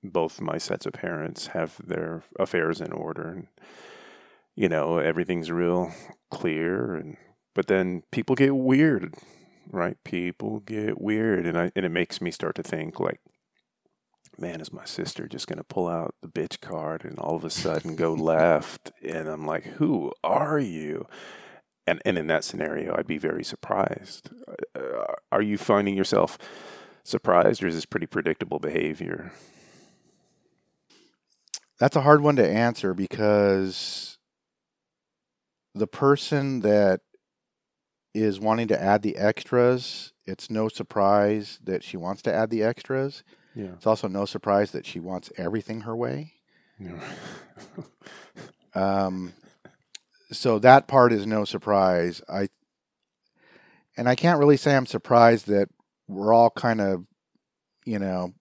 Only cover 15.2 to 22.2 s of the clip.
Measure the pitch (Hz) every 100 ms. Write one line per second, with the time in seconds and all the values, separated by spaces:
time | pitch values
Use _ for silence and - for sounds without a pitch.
15.2 | - 69 - 78 - - 87 85 82 -
16.2 | 80 - - - - 82 78 80 - -
17.2 | - 82 80 - 82 78 82 80 82 80
18.2 | 80 80 82 78 76 - - _ 71 82
19.2 | 80 78 76 80 - - 156 123 69 -
20.2 | 82 101 151 156 120 80 76 73 - -
21.2 | - - - - _ _ - 87 - 90